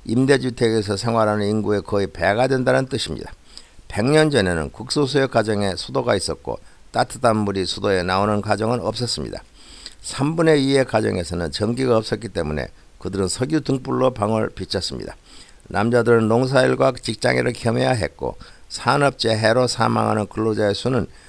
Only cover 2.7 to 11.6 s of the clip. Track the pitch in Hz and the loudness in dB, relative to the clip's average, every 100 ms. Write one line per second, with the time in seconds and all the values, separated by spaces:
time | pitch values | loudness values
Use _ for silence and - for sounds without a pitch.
2.7 | 131 131 120 - 69 - - - - - | 0 0 -4 -6 -8 -12 -16 -20 -20 -20
3.7 | - - 98 123 156 156 131 92 82 71 | -20 -10 -2 4 4 6 4 2 0 -2
4.7 | - 123 147 135 139 135 117 110 104 101 | -8 -4 -2 0 0 2 2 2 0 -2
5.7 | 87 - 131 120 104 - - - 55 - | -4 -4 -2 0 0 -2 -6 -8 -10 -12
6.7 | - - 120 127 - 120 110 101 95 87 | -20 -4 -2 -2 0 0 2 0 -2 -4
7.7 | - 101 92 87 95 104 104 104 101 110 | -2 0 0 0 0 2 0 0 -2 0
8.7 | 120 90 113 120 - 60 - - - - | -2 -4 -4 -6 -6 -8 -10 -16 -20 -20
9.7 | - - - - - 143 165 160 151 135 | -20 -20 -16 -10 -4 -2 2 2 4 4
10.7 | 135 127 110 110 95 85 87 82 - | 2 2 0 0 -2 -4 -4 -4 -2